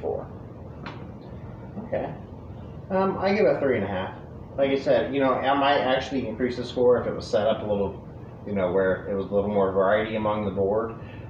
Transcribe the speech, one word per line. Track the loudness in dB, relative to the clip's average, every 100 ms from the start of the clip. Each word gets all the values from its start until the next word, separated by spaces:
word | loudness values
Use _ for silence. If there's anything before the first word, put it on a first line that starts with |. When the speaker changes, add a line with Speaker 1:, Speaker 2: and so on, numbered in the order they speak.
Speaker 1:
four. | -4 -4 -6 -12 -14 -14 -14 -12 -12 -12 -12 -14 -14 -14 -12 -12 -12 -10 -6
Speaker 2:
Okay. | -4 -4 -8 -12 -14 -14 -14 -14 -12 -2
Um, | 0 2 2
I | 2
give | 4 4
it | 4
a |
three | 2 0
and |
a | 0
half. | -4 -6 -10 -14 -14 -10 0
Like | 2
I | 2
said, | 4 4 2
you | 2
know, | 2
I | 2 2 4
might | 4 4
actually | 4 0 0 -2 -2
increase | -2 -2 -2
the |
score | -4 2 6 6
if | 4
it |
was | -4 0
set | 2 4
up | 2
a | 0
little, | 0 0 -4 -12 -14 -14 -12 -4
you |
know, | 0 2
where | 4 4 2 0
it |
was | -2 0
a |
little | 2 2
more | 4 4
variety | 4 4 4 2 0
among | 0 0
the | 0
board. | 0 2 2 0 -4 -12 -12 -12